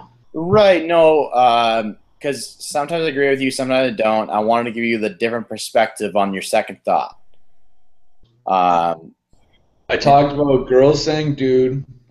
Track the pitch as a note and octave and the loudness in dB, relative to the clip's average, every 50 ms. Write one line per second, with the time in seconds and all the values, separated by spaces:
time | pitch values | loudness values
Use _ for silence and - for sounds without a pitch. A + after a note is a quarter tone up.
0 | - - _ _ _ _ - D#3 E3 F3+ G3 G#3+ G#3 G3 F#3 E3 D#3+ E3 E3+ E3 | -20 -20 _ _ _ _ -10 -8 -4 0 2 4 4 4 4 2 0 0 2 4
1 | E3 D#3+ D#3+ D3+ C3 - - B2 B2+ B2 A#2 A#2 A#2 A#2 A2+ A2+ A2 G#2+ G2 - | 4 4 4 2 0 0 0 2 2 4 4 2 2 0 0 -2 -4 -6 -10 -14
2 | _ _ _ _ - C#3+ C3+ C3 - - - - - - - D3+ D3 D3 E3+ E3 | _ _ _ _ -8 -8 -8 -8 -10 -16 -18 -18 -12 -8 -6 -6 -4 -4 -4 -4
3 | D#3+ D#3+ C3+ C#3 C#3 C#3 C#3 C3+ C3+ C3 B2+ - C3 B2+ C3 C3 C3 B2+ A2 G2 | -4 -4 -2 0 0 0 0 0 -2 -2 -4 -4 -4 -2 0 0 0 -2 -2 -2
4 | A2 G#2+ A2 A2 G#2 - - G#2+ G#2+ A2 A#2 A#2 A#2+ A#2+ G#2+ A#2 A#2 A#2 A#2 A2 | 0 0 2 0 -2 -2 -2 -2 0 0 0 0 0 -4 -6 -4 -4 -2 -2 -2
5 | G#2+ G#2+ F#2+ - A#2 A2+ A2+ A#2 A2+ - A2 G#2+ - - - B2 A2 - - - | -4 -4 -4 -4 -4 -4 -4 -4 -8 -10 -12 -12 -8 -2 0 0 0 0 -2 -6
6 | G#2+ G2+ F#2 G#2 G2 G2 F#2+ F#2+ - - - G#2+ G#2 - G2 - - G#2+ F2+ D#2 | -8 -4 -2 -2 -2 -2 -2 -6 -6 -2 -2 -2 -2 -4 -8 -10 -4 -2 -2 -2
7 | B1+ - - - - - - - - - - - - - - - - - - - | -2 -4 -10 -18 -20 -20 -20 -20 -20 -20 -20 -20 -20 -20 -20 -20 -20 -20 -20 -20
8 | - - - - - - _ _ - - F#2+ F#2+ F2+ F2 F2 E2+ E2+ E2+ E2 E2 | -20 -20 -20 -20 -20 -20 _ _ -6 -2 0 2 2 2 2 2 0 -2 -4 -6
9 | E2 - - _ _ _ _ _ _ _ _ _ _ _ _ _ _ - C#3+ D3 | -10 -20 -20 _ _ _ _ _ _ _ _ _ _ _ _ _ _ -6 -4 -2
10 | - D3 C#3 C#3+ C#3+ C#3+ C#3+ C#3+ D3 C#3+ C3+ B2 - - B2+ B2+ C3+ C#3+ D3+ D3 | 2 4 6 6 4 2 0 -2 0 2 2 0 0 2 4 4 6 4 4 2
11 | - D#3 D#3 D#3 D3+ D3+ C3+ - C3+ C3 B2+ B2+ B2+ B2+ C3 C#3 C3+ - - - | 0 -4 -4 -2 -2 -4 -4 -2 -2 0 2 2 2 0 -2 -6 -8 -12 -16 -20
12 | _ _ | _ _